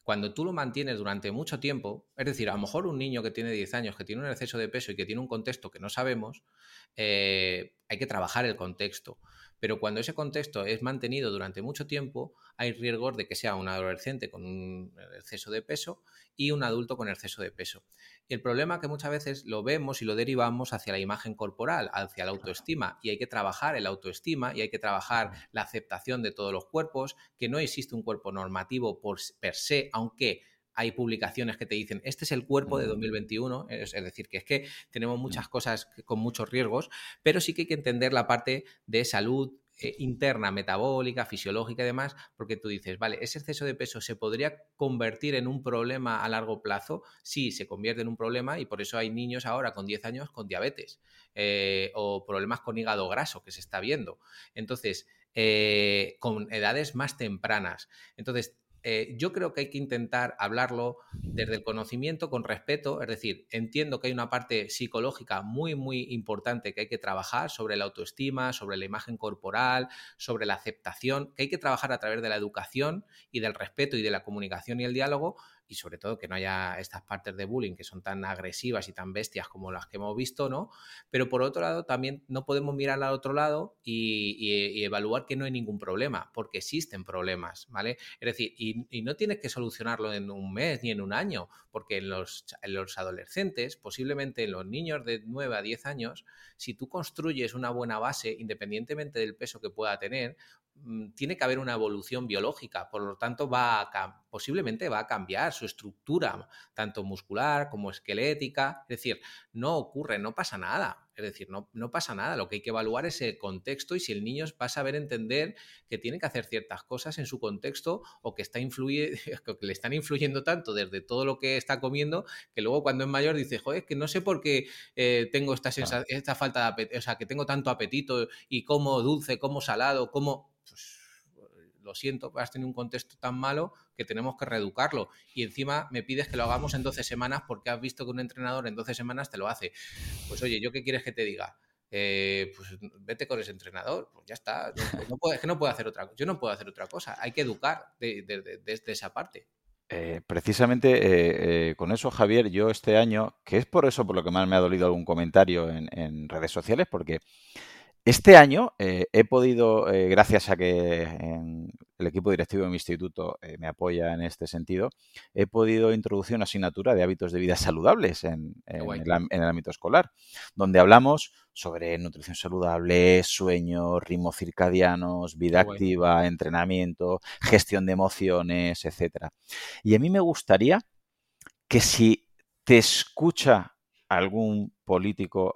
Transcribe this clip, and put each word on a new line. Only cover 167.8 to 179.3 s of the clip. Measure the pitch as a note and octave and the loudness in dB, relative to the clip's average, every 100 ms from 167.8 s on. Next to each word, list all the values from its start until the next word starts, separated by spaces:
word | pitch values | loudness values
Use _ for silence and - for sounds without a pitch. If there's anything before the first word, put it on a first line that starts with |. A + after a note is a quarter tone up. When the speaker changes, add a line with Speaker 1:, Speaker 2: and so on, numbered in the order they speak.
| G2 A3 F3 - | 6 8 4 2
Speaker 2:
en, | F2 D#2+ D#2 - - | -4 -4 -6 -12 -10
Speaker 1:
Qué | - | -6
Speaker 2:
en | - | -4
Speaker 1:
guay. | G2+ | -2
Speaker 2:
el | D#2+ | 2
am-, | F2 F2 | 2 2
en | F#2 | 2
el | E2 | 2
ámbito | E2+ - | 2 -4
escolar, | - F2 D3+ - _ - - - | -6 4 4 4 _ -20 -18 -10
donde | - F#2+ F#2 | 0 8 10
hablamos | F#2 A#2 C3 D3+ - _ _ | 12 12 12 6 0 _ _
sobre | - F2+ E2 E2+ E2+ | -10 -8 -4 -2 -2
nutrición | E2+ D2 D#2+ D#2+ | -4 -8 -12 -8
saludable, | F2+ F#2 F2 E2+ F2 F2 F2+ F#2 | -4 0 2 2 6 8 10 10
sueño, | F2+ - F#2 F2+ E2+ F2 F2 F2 | 6 2 2 2 2 0 0 0
ritmos | - F2+ E2+ - | 0 -2 -2 -4
circadianos, | E2+ - F2+ F#2 F2+ F2+ F2 F2+ F2 D#2+ | -4 2 4 8 6 6 0 -4 -4 0
vida | F2 F2 | 6 6
Speaker 1:
Qué | G#2 | 6
guay. | G2+ | 4
Speaker 2:
activa, | F#2+ F2+ F2 E2+ F2 | 2 6 6 6 6
entrenamiento, | E2+ D#2+ E2+ F2+ F#2 F2+ E2 F2+ F#2 - - | 2 0 2 2 2 0 0 0 0 -4 -4
gestión | - G#2+ - G2 | 8 8 8 2
de | F#2 | 4
emociones, | F#2 F#2+ - F#2+ F2 F2 F2 F2 E2+ E2 | 4 2 2 2 4 2 2 0 0 -4
etcétera. | - F2 - D#2+ | 0 -2 -2 -10